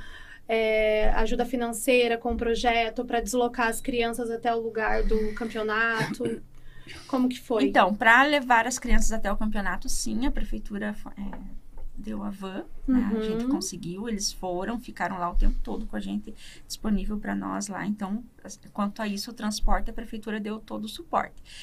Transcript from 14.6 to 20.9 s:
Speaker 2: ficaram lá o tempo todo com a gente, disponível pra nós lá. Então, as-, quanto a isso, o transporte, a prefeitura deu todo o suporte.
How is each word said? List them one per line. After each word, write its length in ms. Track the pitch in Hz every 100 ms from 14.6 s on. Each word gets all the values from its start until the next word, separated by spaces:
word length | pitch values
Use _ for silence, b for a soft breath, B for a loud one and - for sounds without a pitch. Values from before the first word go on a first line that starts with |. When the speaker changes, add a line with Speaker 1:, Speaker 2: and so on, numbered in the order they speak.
| 190 240
Speaker 2:
ficaram 380 | - - 180 185
lá 120 | 175
o 40 | 185
tempo 200 | 214 -
todo 240 | 240 202 214
com 80 |
a 60 | 214
gente, 340 | 196 208 214 B B B -
disponível 520 | - 214 202 202 208
pra 160 | 208
nós 340 | 196 190 190 202
lá. 180 | 180 170
Então, 380 | 208 190 220 - -
as-, 160 | 185 - -
quanto 300 | - 202 202
a 40 | 214
isso, 240 | 202 247
o 40 |
transporte, 560 | 226 214 202 214 190 226
a 20 |
prefeitura 480 | 226 240 220 214 214
deu 180 | 208 220
todo 280 | 214 214
o 20 |
suporte. 520 | 214